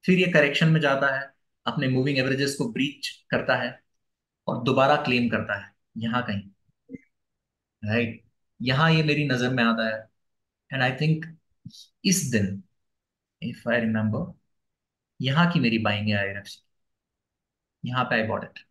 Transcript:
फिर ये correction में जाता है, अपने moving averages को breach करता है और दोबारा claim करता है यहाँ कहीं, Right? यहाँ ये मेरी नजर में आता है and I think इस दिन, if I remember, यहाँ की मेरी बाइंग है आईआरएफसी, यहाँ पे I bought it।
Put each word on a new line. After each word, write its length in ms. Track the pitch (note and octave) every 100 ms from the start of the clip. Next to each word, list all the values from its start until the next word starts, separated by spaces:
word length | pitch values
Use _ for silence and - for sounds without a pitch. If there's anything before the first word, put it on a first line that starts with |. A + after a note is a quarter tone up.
| -
फिर 140 | F3+
ये 120 | F3+
correction 360 | D#3+ C#3+ - D#3+
में 140 | D#3+
जाता 380 | C#3+ C3+ C#3 C3
है, 140 | C#3 _ _ _ -
अपने 220 | A#2 C3
moving 300 | B2+ C3+ C#3
averages 380 | C3 C3+ C#3 -
को 160 | B2
breach 540 | A2+ C#3+ - - - _
करता 260 | B2 - B2+
है 280 | A#2+ C3 _ _ _ _ _ _ -
और 160 | B2
दोबारा 320 | B2 C3 C3+ D3
claim 340 | B2+ B2 A#2+
करता 360 | G#2+ G2+ G2+ -
है 100 | _ _ -
यहाँ 260 | A2+ A#2+
कहीं, 260 | A#2+ G2+ - _ _ _ _ - _ _ _ _ _ _ _ _ G#2
Right? 380 | A2+ A#2 A2+ _ _ _ _
यहाँ 300 | B2 C3 E3
ये 120 | D#3+
मेरी 240 | D#3 C#3 D3
नजर 220 | B2 B2
में 140 | B2+
आता 240 | A#2 A2+ A2+
है 220 | A2 A2 _ _ _ _ _ _
and 100 | C3+
I 180 | B2+ C3
think 240 | D#3 D#3 - - _ _ - - - _ -
इस 160 | G3 C#3
दिन, 320 | A2+ F#2+ G2 - _ _ _ _ _ _ _ -
if 280 | - A#2+
I 60 | A#2
remember, 520 | A2+ A2 A2 A#2 F3+ - _ _ _ _ _ _ _ _
यहाँ 300 | B2+ C#3+ E3+
की 80 | E3
मेरी 180 | A#2+ A2+
बाइंग 300 | G#2+ G#2 G#2+
है 80 | G#2
आईआरएफसी, 500 | G2 G2 - - _ _ _ _ _ _ _ _ _ _ _ _ B2
यहाँ 160 | B2+ B2
पे 220 | A#2+ G#2+
I 40 |
bought 160 | G2+ F#2
it। 120 | - _